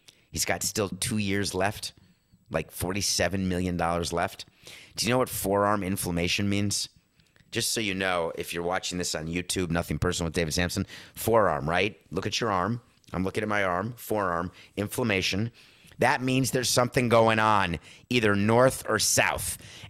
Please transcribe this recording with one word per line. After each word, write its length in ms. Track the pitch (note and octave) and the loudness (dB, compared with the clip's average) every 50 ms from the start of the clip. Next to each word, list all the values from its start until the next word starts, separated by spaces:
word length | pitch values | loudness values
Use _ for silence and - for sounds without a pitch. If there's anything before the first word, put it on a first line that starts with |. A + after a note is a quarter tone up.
| _ - _ _ _ _ - | _ -20 _ _ _ _ -6
He's 140 | - - | -6 -2
got 160 | - F#2+ F2 - | -2 -2 -2 -4
still 260 | - - A2+ G#2 F#2 | -4 -2 -2 -2 -4
two 300 | F#2 F#2 - - A2 G#2+ | -4 -6 -6 -4 -2 -2
years 360 | G#2 G2 G2 G2+ G2 D#2+ - | -2 0 -2 -2 -2 -2 -2
left, 380 | F#2 F#2+ G2+ - - - - - _ - _ _ _ _ _ _ _ _ _ | -2 -2 -2 -2 -6 -10 -12 -12 _ -20 _ _ _ _ _ _ _ _ _
like, 200 | - D#2+ D#2+ - | -4 -4 -4 -6
forty-seven 800 | - - - F2 F#2+ G2+ F#2+ - - - F#2 F2 F#2+ G2 F#2+ F#2 | -8 -6 -4 -4 -2 -2 -2 -2 0 0 0 0 0 0 -2 -2
million 260 | F2+ F2 F2+ F2+ F2 | 0 0 -2 -2 -2
dollars 380 | E2+ E2 E2 E2+ F2 E2+ D#2 E2+ | 0 0 0 0 0 -2 -2 -2
left. 320 | E2+ F2+ F#2+ - - - - _ _ - - - - - - - | -2 -2 -4 -4 -10 -16 -20 _ _ -20 -20 -20 -20 -20 -14 -8
Do 80 | - D#2 | -4 -2
you 80 | G#2+ B2 | 0 2
know 60 | C3 | 2
what 100 | B2 - | 0 0
forearm 540 | - - - G2 G2 G2+ G2+ G2+ G#2 G2+ F#2+ | -4 -4 -2 0 2 4 4 4 2 2 0
inflammation 680 | F#2 G2 - - F2+ F2 E2+ E2+ F2+ - - G#2 G2+ | -2 -4 -4 -4 -2 -2 0 0 0 0 0 0 0
means? 400 | G2+ G2+ G#2 G2+ - - - - _ _ _ _ _ _ _ _ _ _ _ _ | 0 0 0 -2 -2 -4 -6 -8 _ _ _ _ _ _ _ _ _ _ _ _
Just 220 | - A2+ A#2 - - | -6 -4 -2 -2 -2
so 100 | A#2+ A2 | -2 -2
you 120 | G2 F#2 | -2 -2
know, 380 | F#2+ F#2+ F#2 F2+ F2 E2 E2 - | 0 0 0 0 0 -2 -2 -4
if 180 | - F2 - E2 | -6 -8 -6 -6
you're 80 | E2+ E2+ | -4 -4
watching 340 | F2 F2+ F#2 - - F2+ | -2 -2 -2 -4 -4 -6
this 180 | F2+ F2 - - | -4 -4 -4 -4
on 120 | D#2+ D#2 | -6 -6
YouTube, 440 | D#2+ E2 F2+ F2+ - - G2 F#2 E2 | -4 -4 -6 -4 -4 -4 -4 -2 -2
Nothing 280 | E2+ E2+ E2 - D#2+ D2+ | -2 -2 -2 -2 -4 -2
Personal 300 | - F2+ E2+ E2+ F2 D#2+ | -2 -2 -2 -2 -4 -2
with 60 | D2 | -2
David 200 | F2 E2+ D#2 C#2+ | -2 -2 0 0
Sampson, 320 | F2 F2+ F2 - G2 F#2 - - - - - - | -2 -2 -2 -2 -4 -4 -6 -8 -16 -20 -18 -14
forearm, 540 | - - A2+ A2+ A2+ G2+ F2+ D#2 C#2+ C2+ D2+ | -6 0 2 4 4 4 4 2 0 0 0
right? 300 | E2+ F#2 A#2 - - - _ _ | 0 0 0 0 -4 -8 _ _
Look 160 | - G2 G2 | -8 -6 -4
at 140 | G#2+ - - | -4 -4 -2
your 100 | B2 A2 | -2 0
arm. 300 | G2 F2+ F2 G#2 A#2+ A#2+ - _ _ _ _ - - | 2 2 2 0 -2 -4 -6 _ _ _ _ -8 -4
I'm 120 | F2 F#2 | -4 -2
looking 180 | F#2+ - A2 G#2+ | -2 -2 -4 -2
at 60 | G#2+ | -2
my 160 | G#2 G#2 G2 | 0 0 0
arm, 280 | F#2 F2 F2+ G2+ A#2 B2 - | 0 0 0 -2 -4 -8 -12
forearm, 540 | - - A2 G#2+ G2 F2+ F2 E2+ F2+ F2+ - - - - _ | -6 -4 -2 0 0 0 0 0 -2 -4 -6 -12 -20 -12 _
inflammation. 800 | G2 G#2 G2+ - - B2 A2+ G2+ F#2+ F#2 - - G2 A2 A#2 - - - - _ _ - - - - | -6 -6 -4 -2 -2 0 2 2 0 0 0 -2 -2 -4 -4 -6 -12 -20 -20 _ _ -20 -20 -2 2
That 240 | A#2 B2 C#3+ C3 B2+ | 2 4 4 2 0
means 280 | C3 B2+ C3 C3+ A2 | 0 0 2 0 2
there's 200 | - C3 A#2+ - | 0 0 0 2
something 400 | - B2+ B2 B2 - C3+ B2 A#2 | 2 2 2 2 2 0 2 6
going 280 | A#2 A#2 A2+ A2+ A2 A2 | 6 6 6 6 6 6
on, 400 | A2 A2 G#2+ G2+ F#2+ F2 E2 D#2 - - - - - _ | 4 6 6 4 4 2 0 -4 -6 -12 -20 -20 -6 _
either 260 | A#2+ B2 A2 G#2 G2+ | 2 4 4 4 4
north 500 | G2+ G2+ G#2+ A2+ A#2+ B2+ C3 B2+ - - G#2+ | 4 4 6 6 6 6 6 4 0 -2 -2
or 100 | A2 G#2 | 0 2
south. 600 | - - - C3 A2 F2+ C2+ - - - - - - - - - - - | 2 2 2 2 2 2 0 -2 -4 -6 -6 -8 -12 -18 -20 -20 -10 -2